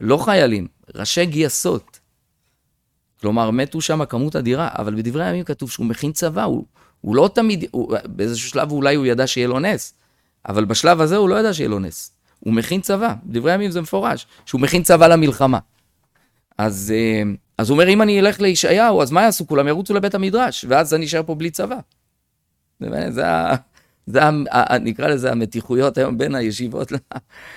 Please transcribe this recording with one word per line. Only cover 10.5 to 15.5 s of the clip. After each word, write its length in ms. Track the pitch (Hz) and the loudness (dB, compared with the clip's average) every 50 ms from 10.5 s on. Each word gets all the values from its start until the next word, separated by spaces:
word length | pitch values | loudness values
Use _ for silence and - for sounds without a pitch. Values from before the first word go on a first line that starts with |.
| 98 104 107 | -2 0 0
בשלב 360 | 98 113 - - 165 175 160 | 0 0 2 4 4 4 4
הזה 160 | 160 156 180 | 4 2 2
הוא 120 | 208 208 180 | 2 2 2
לא 120 | 180 214 | 2 2
ידע 140 | 220 220 185 | 0 0 -2
שיהיה 140 | 151 139 117 | -2 -2 -2
לו 100 | 107 98 | -2 -4
נס. 320 | 95 85 - - - - _ _ _ _ _ _ | -4 -6 -10 -12 -16 -18 _ _ _ _ _ _
הוא 140 | - 113 113 | -4 0 0
מכין 260 | 113 113 - 170 196 | 0 0 0 -2 -4
צבא, 340 | 180 - 196 196 226 226 113 110 - | -2 -2 -2 0 0 -2 -4 -6 -8
בדברי 280 | - 117 117 120 160 180 | -8 -6 -2 0 0 0
הימים 180 | 196 208 196 | 0 0 -2
זה 100 | 165 175 | -4 -6
מפורש, 460 | 165 - - 196 202 233 - 127 - - _ _ _ | -6 -4 -4 -4 -2 -2 -4 -6 -8 -14 _ _ _
שהוא 140 | - - 127 | -4 -2 0
מכין 220 | 131 143 - 180 170 | 2 2 2 2 4
צבא 240 | - 175 160 165 | 6 6 8 8
למלחמה. 520 | 165 170 160 156 143 120 - 135 131 | 8 8 6 4 2 2 2 2 2